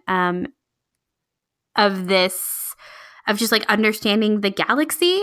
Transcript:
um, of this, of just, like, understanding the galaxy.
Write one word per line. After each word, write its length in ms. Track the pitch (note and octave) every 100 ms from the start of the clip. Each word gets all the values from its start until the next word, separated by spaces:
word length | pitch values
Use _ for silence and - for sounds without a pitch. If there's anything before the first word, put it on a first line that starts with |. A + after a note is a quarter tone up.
| -
um, 400 | F#3 F3+ F3+ - - _ _ _ _ _ _ _ _ _ _ _ -
of 320 | G#3 F#3+ F3+
this, 640 | F#3+ F#3 - - - - - - - - - -
of 120 | G#3
just, 140 | A3+
like, 120 | A3 -
understanding 760 | G#3 G#3+ G#3+ G#3+ G#3 G#3+ G#3+
the 100 | G3+
galaxy. 720 | F#3+ D#3 B3 D#4 - F4 F#4